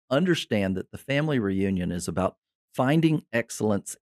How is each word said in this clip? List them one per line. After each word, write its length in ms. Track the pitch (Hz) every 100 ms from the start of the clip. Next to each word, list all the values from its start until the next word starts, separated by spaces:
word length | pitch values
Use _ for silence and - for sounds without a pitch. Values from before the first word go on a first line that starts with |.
| -
understand 640 | 135 185 165 - 110 95 95
that 140 | -
the 80 | -
family 400 | - 139 156 135
reunion 520 | 98 95 98 95 87
is 160 | 87 87
about 300 | 87 90 - _ _ _ -
finding 480 | 131 160 160 151 -
excellence 640 | 117 113 - 110 101 - -